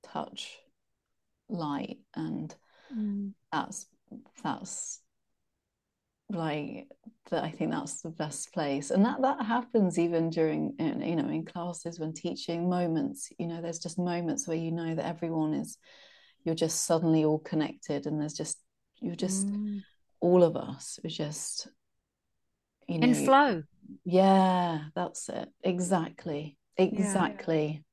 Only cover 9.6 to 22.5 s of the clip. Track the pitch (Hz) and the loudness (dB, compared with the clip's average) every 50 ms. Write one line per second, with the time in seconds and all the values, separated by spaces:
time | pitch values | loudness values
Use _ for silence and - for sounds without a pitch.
9.6 | 233 - - 233 202 180 160 175 170 170 170 165 165 165 165 170 160 160 156 151 | 0 -2 -2 0 0 2 2 2 2 2 2 2 2 2 2 2 2 2 2 0
10.6 | 156 151 - - - 156 - - - - 170 160 143 - 151 160 165 - - 180 | -2 -4 -2 -2 -2 -2 -2 -2 -2 -2 0 0 0 0 -2 -4 -4 -6 -8 -8
11.6 | 170 175 175 - - 170 170 165 156 156 160 165 - 175 - - - - 165 170 | -6 -6 -8 -8 -8 -10 -8 -6 -6 -6 -6 -6 -6 -6 -6 -6 -6 -4 -4 0
12.6 | 170 180 180 180 180 170 160 160 143 - - - - - - _ 170 170 170 170 | 0 0 2 2 0 0 0 0 0 -2 -4 -8 -12 -14 -8 _ -6 -6 -4 -6
13.6 | 170 170 170 165 - 170 - - 180 180 175 175 175 165 147 - - - 165 160 | -6 -6 -6 -6 -8 -8 -4 -2 -2 0 0 -2 -2 -2 -2 -4 -2 -2 -2 -2
14.6 | 165 165 165 170 170 165 160 160 - - 170 165 - 165 165 160 156 156 156 139 | -2 -2 -2 -2 -2 -2 -2 -2 -2 -4 -4 -4 -4 -2 0 0 0 0 0 -2
15.6 | - - - _ _ - - - - - - - _ _ _ _ _ 170 165 160 | -4 -6 -10 _ _ -20 -20 -20 -20 -20 -20 -20 _ _ _ _ _ -2 0 2
16.6 | 165 160 160 - - - 170 165 165 165 160 160 156 151 156 151 151 - - 156 | 0 0 0 -2 0 2 2 4 4 4 4 6 6 4 4 2 0 -2 0 0
17.6 | 151 143 - - - - 151 143 143 151 151 151 147 151 147 - 156 156 - - | 0 0 -4 -10 -6 -4 -4 -4 -2 -2 -2 -2 -4 -4 -4 -6 -6 -8 -8 -10
18.6 | _ _ _ _ _ _ _ _ - 180 175 - - 190 190 190 196 202 202 208 | _ _ _ _ _ _ _ _ -6 -6 -4 -2 -2 -2 0 0 -2 -2 -2 -4
19.6 | 208 208 208 202 196 _ _ _ _ _ _ _ - 175 180 180 175 165 - - | -4 -4 -6 -6 -8 _ _ _ _ _ _ _ 4 6 8 8 8 8 6 0
20.6 | - - 135 - - - - - - 170 156 - 156 147 151 - - - - - | -6 -6 -8 -10 -12 -14 -14 -10 -10 -10 -6 -4 -4 -4 -4 -8 -8 -8 -8 -10
21.6 | - - _ _ _ _ _ _ _ _ _ _ _ _ _ _ _ _ | -10 -12 _ _ _ _ _ _ _ _ _ _ _ _ _ _ _ _